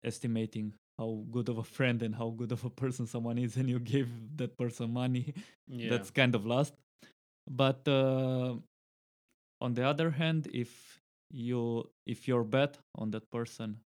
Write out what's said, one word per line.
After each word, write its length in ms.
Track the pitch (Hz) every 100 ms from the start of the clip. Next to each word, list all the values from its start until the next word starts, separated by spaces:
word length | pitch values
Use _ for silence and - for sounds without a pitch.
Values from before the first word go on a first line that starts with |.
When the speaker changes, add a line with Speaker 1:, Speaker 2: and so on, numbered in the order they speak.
Speaker 1:
estimating 680 | 120 110 123 113 110 113 107 107 _ -
how 260 | 113 110 113
good 180 | 117 117
of 80 | 117
a 40 |
friend 380 | 113 - 131 117
and 140 | 113 110
how 140 | 117
good 220 | 113 120
of 120 | 120 123
a 40 |
person 360 | - 131 131 117
someone 300 | 123 117 117
is, 200 | 123 117
and 120 | 131
you 100 | 123
give 300 | 117 139 123 120 110 151
that 200 | 123 -
person 340 | 123 - 117
money, 400 | 120 127 127 123 147 214
<laughs> 160 | _ _
Speaker 2:
Yeah. 220 | 127 117
Speaker 1:
that's 200 | 120 101
kind 220 | - 127 120
of 100 | 104
lost. 280 | 123 147 - _ _ - _ _ _ -
But, 400 | 127 135 127 -
uh, 680 | 135 135 131 131 127 127 117 - _ _ _ _ _ _ _ _ _
on 120 | 123 120
the 80 | 127
other 240 | 147 165
hand, 360 | 147 160 160 147
if 460 | - 120 - - - _ _ _
you, 580 | 135 120 123 117 117 - _ -
if 200 | 117 -
your 160 | 123
bet 340 | 113 127 143 - _ -
on 160 | 110
that 180 | 110 -
person 480 | 120 117 - 113 107 _